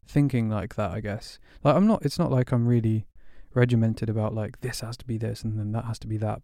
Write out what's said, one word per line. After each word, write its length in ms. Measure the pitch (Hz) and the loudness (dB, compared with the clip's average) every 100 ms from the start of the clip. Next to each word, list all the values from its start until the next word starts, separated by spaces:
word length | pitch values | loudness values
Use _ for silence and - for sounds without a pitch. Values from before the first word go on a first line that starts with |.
| - | 0
thinking 420 | 151 143 127 110 | 2 2 2 0
like 240 | 107 101 | -2 -4
that, 160 | - 104 | -4 -4
I 120 | 95 | -4
guess. 360 | 107 104 - - - - | -6 -8 -10 -20 -20 -2
Like, 120 | 139 151 | 2 6
I'm 100 | 208 | 6
not, 180 | 220 | 4
it's 140 | 143 - | 0 0
not 140 | 156 | 0
like 200 | 131 123 | 2 2
I'm 160 | 123 120 | 2 4
really 380 | 120 110 110 - - - - - | 4 4 0 -2 -14 -20 -18 -6
regimented 560 | - 123 120 113 110 110 | 2 4 4 2 0 -2
about, 240 | 107 107 | -2 -2
like, 280 | 107 107 - | -2 -6 -8
this 180 | 127 120 | -8 -8
has 180 | 113 117 | -8 -10
to 80 | - | -6
be 140 | 110 | -4
this 240 | 110 110 | -4 -6
and 160 | 117 107 | -6 -4
then 140 | 104 | -4
that 120 | 110 117 | -4 -4
has 140 | 110 | -8
to 80 | - | -6
be 100 | 110 | -4
that, 240 | 107 - | -2 -4